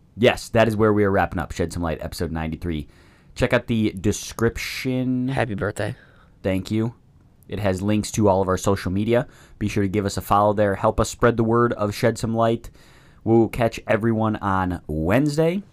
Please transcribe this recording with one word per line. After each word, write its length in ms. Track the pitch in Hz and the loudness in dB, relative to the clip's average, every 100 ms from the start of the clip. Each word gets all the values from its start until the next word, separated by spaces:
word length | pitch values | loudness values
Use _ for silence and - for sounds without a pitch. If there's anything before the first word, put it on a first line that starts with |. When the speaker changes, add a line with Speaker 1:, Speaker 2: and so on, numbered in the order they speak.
| _ - | _ 2
Speaker 1:
yes, 320 | 117 113 - | 2 2 0
that 180 | 110 113 | 2 2
is 80 | 107 | 4
where 160 | 110 | 2
we 100 | 104 | 4
are 60 | 101 | 2
wrapping 280 | 98 85 90 | 2 0 -2
up 140 | 71 | -6
Shed 200 | - 82 | -4 -4
Some 100 | 87 | -2
Light, 160 | 82 78 | -4 -4
episode 280 | 80 - 80 | -8 -6 -6
ninety-three. 580 | 80 80 78 87 78 - - - _ - | -4 -6 -6 -6 -6 -8 -18 -20 _ -18
Check 200 | - 127 | -2 0
out 140 | 123 - | 0 0
the 240 | 113 107 | 0 0
description. 1400 | 92 101 - - - 113 - - - 131 127 127 127 127 | 0 -2 -2 -6 -2 -2 -2 -8 -6 -4 -2 -2 -2 -2
Speaker 2:
Happy 260 | 135 117 | -2 -4
birthday. 420 | 98 98 - 107 - - _ - _ | -4 -4 -4 -8 -8 -18 _ -20 _
Speaker 1:
Thank 280 | 98 95 95 | -4 -2 -2
you. 240 | 107 110 - _ _ _ _ - | -2 -2 -6 _ _ _ _ -12
It 120 | 104 | -4
has 240 | 101 92 | -2 0
links 280 | 101 107 101 | 0 0 0
to 140 | - 101 | 0 2
all 140 | 92 | 4
of 80 | 92 | 2
our 80 | 92 | 0
social 340 | 104 98 95 | 0 0 -2
media. 360 | 95 110 117 - - - - | -2 0 0 0 -10 -20 -6
Be 100 | 104 | -4
sure 140 | 104 | 0
to 60 | 101 | 0
give 180 | 104 98 | 0 -2
us 100 | 95 | -4
a 60 | |
follow 320 | - 104 104 | 2 4 4
there. 220 | 104 101 95 | 4 2 2
Help 220 | 110 104 | 0 0
us 120 | 107 | -2
spread 260 | - 120 117 | 2 2 2
the 80 | |
word 300 | 113 117 120 | 2 2 2
of 200 | - 104 | 0 -4
Shed 220 | - 120 117 | 0 0 0
Some 180 | 113 | -2
Light. 360 | 113 113 117 - - - - - - | 0 0 0 -6 -20 -20 -20 -20 -8
We'll 260 | 107 117 107 | 2 4 4
catch 300 | - 117 - - | 2 -2 -2 -2
everyone 500 | 110 113 110 110 107 | 0 0 0 0 -2
on 440 | 101 95 90 85 - | -2 0 -2 -4 -6
Wednesday. 760 | 78 80 120 147 143 165 190 - | -4 2 2 2 2 0 -2 -8